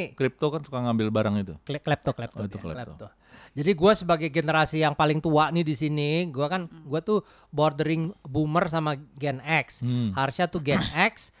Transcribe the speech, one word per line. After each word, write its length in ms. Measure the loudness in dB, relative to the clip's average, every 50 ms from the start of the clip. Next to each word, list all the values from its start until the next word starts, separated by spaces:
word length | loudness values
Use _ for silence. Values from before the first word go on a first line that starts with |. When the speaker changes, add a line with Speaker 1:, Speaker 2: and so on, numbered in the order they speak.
| -2 -4
Speaker 1:
Kripto 360 | -2 -2 -2 -2 0 _ -2 -2
kan 140 | -2 -4
suka 160 | -6 -6 -4 -2
ngambil 280 | 0 2 2 2 2 2
barang 240 | 2 2 2 2 2
itu. 180 | 0 -2 -4 -8 -12
Speaker 2:
Kle-, 160 | _ -8 -8 -6
klepto, 360 | -2 -2 -2 0 0 -4 -4
klepto 260 | -4 -8 -10 -8 -8
Speaker 1:
Oh, 60 | -8
itu 100 | -8 -8
Speaker 2:
dia, 80 | -10 -8
Speaker 1:
klepto. 300 | -8 -8 -8 -10 -14 -14
Speaker 2:
klepto. 120 | -16 -18 -20 _ _ _ _ -20 -20 -20 -12
Jadi 180 | _ 0 0 0
gue 200 | 2 4 6 4 4
sebagai 340 | 4 2 0 0 0 0 -2
generasi 480 | -2 0 0 2 2 2 2 2 2 2
yang 160 | 2 2 2
paling 240 | 2 2 2 2 2
tua 320 | 2 4 4 4 4 4
nih 100 | 2 0
di 120 | 0 0 -2
sini, 340 | -2 -2 -2 0 0 0 0 0 0 -2
gue 200 | -2 -2 -2 -2
kan, 180 | -2 -2 -6 -6
Speaker 3:
Hmm. 220 | -8 -14 -18 -8
Speaker 2:
gue 140 | -4 -4 -4
tuh 180 | 0 0 0 0 0 -4 -16 -20 _ _
bordering 640 | 0 2 2 2 2 0 0 0 0 0 -2 -4 -6 -12
boomer 420 | -14 -4 -2 0 0 2 2 2 0
sama 280 | 2 0 0 0 -2 -4 -4 -8 -16
Gen 300 | -10 -4 -4 -4 -4 -4
X. 400 | -2 0 0 0 0 -2 -8 -6
Speaker 1:
Hmm. 320 | -4 -2 0 0 0 0 0
Speaker 2:
Harsha 320 | 0 -2 0 0 -2 -2
tuh 160 | -2 -2 -4
Gen 160 | 0 0 0 2
<clears throat> 320 | 0 -2 0 2 0 0
X, 240 | 0 -6 -16 -18 _ _